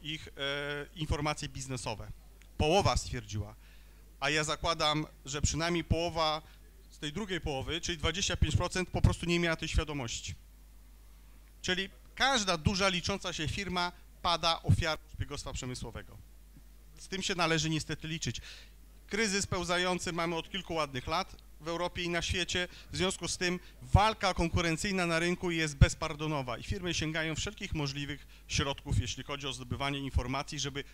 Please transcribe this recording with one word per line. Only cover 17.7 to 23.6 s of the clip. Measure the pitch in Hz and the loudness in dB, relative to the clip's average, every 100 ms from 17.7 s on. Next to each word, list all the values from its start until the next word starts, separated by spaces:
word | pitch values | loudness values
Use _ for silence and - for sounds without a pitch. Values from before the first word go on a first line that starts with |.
| 156 - 151 156 | 0 -2 -6 -6
liczyć. | 160 127 - - - - - - - - | -4 -4 -4 -8 -16 -18 -20 -20 -20 -6
Kryzys | 202 220 196 180 | 0 2 2 0
pełzający | 190 170 175 180 180 - | -2 0 2 2 2 0
mamy | 170 170 165 | -2 0 -2
od | - | -4
kilku | 147 - | -8 -4
ładnych | 160 147 127 160 | -2 0 -2 -2
lat | 165 190 - - - | -2 -2 -8 -18 -14
w | 151 | -6
Europie | 170 175 185 | -2 -2 -2
i | 175 | -2
na | 170 | 0
świecie. | 160 190 175 185 180 - - | 0 0 0 0 -2 -6 -10
W | 147 | 0
związku | 185 - 170 | 0 0 -4
z | - | -2
tym | 180 180 | 0 -2